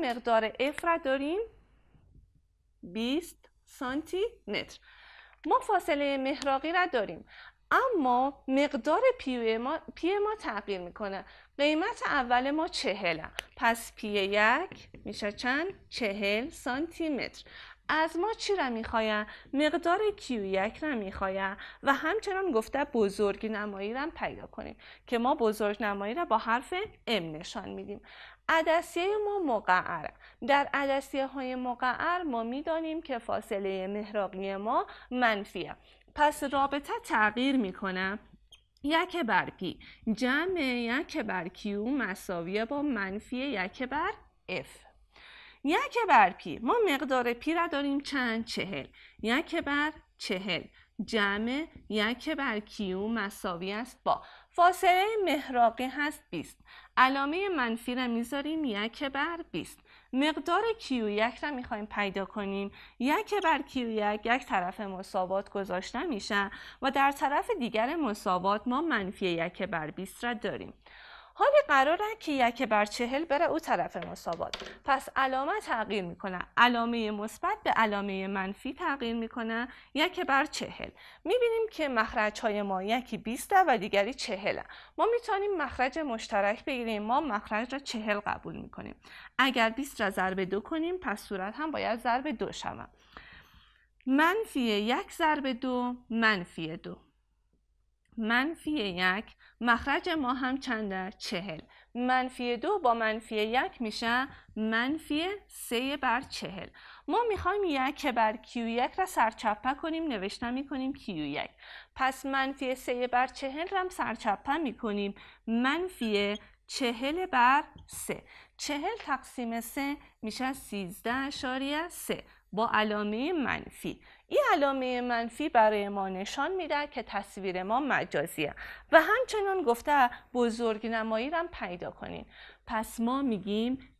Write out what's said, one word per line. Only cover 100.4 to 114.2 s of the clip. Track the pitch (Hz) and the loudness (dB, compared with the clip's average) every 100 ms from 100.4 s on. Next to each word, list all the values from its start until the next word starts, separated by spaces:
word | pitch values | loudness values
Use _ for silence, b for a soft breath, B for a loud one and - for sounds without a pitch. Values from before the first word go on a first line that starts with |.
| 254 262 | 0 -2
چنده؟ | 269 220 208 190 185 - | -2 -2 -2 -4 -6 -8
چهل. | - 185 190 151 - B B 233 | -6 -6 -6 -10 -12 B B -4
منفی | 247 254 254 - 247 240 | 2 2 0 -2 -2 0
دو | 302 415 | 0 2
با | 269 | 4
منفی | 233 220 220 - 214 | 4 2 -2 -2 -2
یک | 214 240 359 - | 2 2 0 -4
می‌شه | 220 - 226 247 269 B B - | -6 -2 0 2 0 B B -4
منفی | 220 226 254 311 - 294 349 403 - | 0 2 0 -2 -2 -2 -2 -4 -10
سه | - - 233 262 285 | -16 -4 -2 0 0
بر | 254 240 | 0 0
چهل. | 269 - - 185 - B B B - | -2 -10 -8 -10 -12 B B B 0
ما | 381 480 | 2 2
می‌خوایم | 392 359 415 381 | 2 2 2 2
یک | 277 262 302 294 | 2 0 0 0
بر | 240 220 220 | 2 2 2
کیو | - 240 226 | -6 -4 -2
یک | 233 285 | 0 0
را | - 370 | 0 0
سرچپه | 320 226 - 226 - - | 2 2 2 -2 0 -2
کنیم، | 277 330 320 330 | -2 -2 -2 -2
نوشته | 220 190 - 240 | -2 -4 -4 -4
می‌کنیم | 254 277 269 262 | -4 -4 -4 -4
کیو | 269 - 165 147 | -6 -6 -6 -4
یک. | 143 - - B B B - | -4 -6 -10 B B B -2
پس | 262 269 269 | -2 0 -2
منفی | 269 269 277 262 254 | 0 0 -2 -4 -4
سه | - 247 247 | -4 -2 0
بر | 247 262 | 2 0
چهل | - 269 285 370 | -2 -6 -6 -2
را | 392 | -2
هم | 370 | -2
سرچپه | - 240 226 | -4 -4 -2